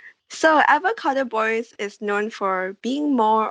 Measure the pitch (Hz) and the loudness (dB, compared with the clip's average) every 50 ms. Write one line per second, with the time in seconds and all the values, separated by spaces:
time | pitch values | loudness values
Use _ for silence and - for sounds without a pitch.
0 | - - - _ _ - - - - 320 320 294 - - 262 294 370 370 453 453 | -16 -20 -20 _ _ -18 -6 0 2 4 4 4 4 4 4 2 2 0 -4 -2
1 | - 320 269 269 269 240 226 220 220 220 226 226 233 - _ - - 202 202 - | -2 -2 -2 -2 -2 -2 -2 -2 -2 -2 -2 -4 -4 -8 _ -10 -10 -10 -8 -6
2 | 214 202 202 202 208 220 226 - 202 196 190 185 185 185 196 - - 233 262 285 | -4 -2 -2 -2 -2 -4 -4 -4 -4 -2 -2 -2 -4 -6 -8 -8 -6 -4 -4 -2
3 | 294 294 285 240 220 214 220 220 220 - | 0 0 2 2 4 4 4 2 2 0